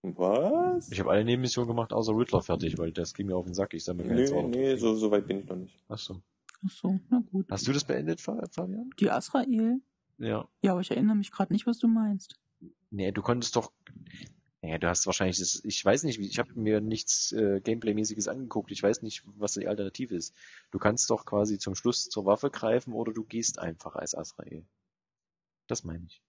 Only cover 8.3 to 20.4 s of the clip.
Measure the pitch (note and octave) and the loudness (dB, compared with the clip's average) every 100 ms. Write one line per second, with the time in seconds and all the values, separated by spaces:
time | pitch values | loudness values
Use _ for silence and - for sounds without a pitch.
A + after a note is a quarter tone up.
8.3 | A#3 - - F3+ G3+ B3 - G3+ A#2+ - | -6 -6 -6 -6 -6 -8 0 0 2 0
9.3 | C#4 C4+ A3+ A3 B3+ _ _ _ _ A#2 | 0 2 2 2 2 _ _ _ _ -2
10.3 | G#2+ - _ G3 F3+ F#3+ - G#3+ G#3+ G3+ | -2 -4 _ 2 2 0 2 4 4 0
11.3 | - F#3+ - - A#3 A3+ A3+ G#3+ G3 - | -2 2 2 2 2 4 4 2 -2 -6
12.3 | - _ _ - _ _ G2+ F#2+ G2+ G2+ | -20 _ _ -20 _ _ -2 0 0 0
13.3 | A#2+ A#2 A#2+ - _ - - - - - | 0 2 0 -2 _ -20 -20 -20 -18 -20
14.3 | - _ _ E2 D#2+ E2+ F2 - - F#2 | -20 _ _ -6 -2 0 0 0 0 0
15.3 | F2 F2+ - G#2+ - G2 C3 D#3 A2 G2 | 0 -2 -4 -4 0 4 4 2 -4 -4
16.3 | - - A#2 G#2+ G#2+ G#2+ A2 - - - | -4 -4 0 2 2 2 -4 0 0 0
17.3 | A2 G#2 G2 G2 A#2 A#2 G#2 G#2+ G#2+ G2+ | 2 2 2 0 -2 0 0 -2 -2 -4
18.3 | A#2+ B2 A2+ F#2+ G2 G2+ A2 A2 - - | -4 -4 -4 -4 0 2 2 -2 -12 -16
19.3 | G2+ G#2 - F2+ G#2 G2 - C3 F2+ - | -6 -4 -2 -4 -2 -4 -6 -6 -4 -6
20.3 | _ | _